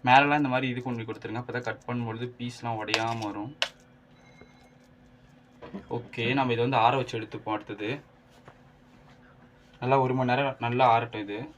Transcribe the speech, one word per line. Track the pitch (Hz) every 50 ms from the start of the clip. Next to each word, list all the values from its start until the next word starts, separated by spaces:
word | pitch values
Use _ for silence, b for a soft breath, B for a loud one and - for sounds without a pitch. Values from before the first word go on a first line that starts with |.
| -
மேலெல்லாம் | 123 127 135 143 143 147 151
இந்த | 147 131 127
மாதிரி | 131 131 127 120
இது | 127 123
கொண்டு | 131 120 113 113
கொடுத்துருங்க, | 110 107 - - 113 110 120
அப்பதான் | 123 - 117 123 120
கட் | 113 110 - -
பண்ணும்பொழுது | - 123 120 117 113 110 113 123 123 123
பீஸ்லாம் | - 120 123 120 - - 117 117 110
உடையாம | 107 107 110 113 113 113 117 113 110 104
வரும். | 98 101 107 131 151 - - - - - - - - - _ _ - - - - - - - - - - - - - - - - - _ - - - _ - - - - _ _ - - - - - 98 - - 127
ஓகே, | 120 120 - - 123 113 120 131
நம்ம | 139 135 127 120
இதை | 113 120
வந்து | 131 135 117 110
ஆற | 120 131 135
வச்சு | 123 - - 110
எடுத்துப்போம். | 110 - - 107 - 110 107
அடுத்தது | 104 - - 104 101 104 107 139 147 - - - - - - - - - - - - - - - - - - - - - - - - - - - - - - - - - - - -
நல்லா | 123 127 135 139 131
ஒரு | 127 127
மணி | 131 127 123
நேரம் | 123 131 143 135 127 - 120
நல்லா | 120 120 123 131 120 113
ஆறட்டும் | 117 120 113 - 107 101
இது. | 101 101 107 139 156 -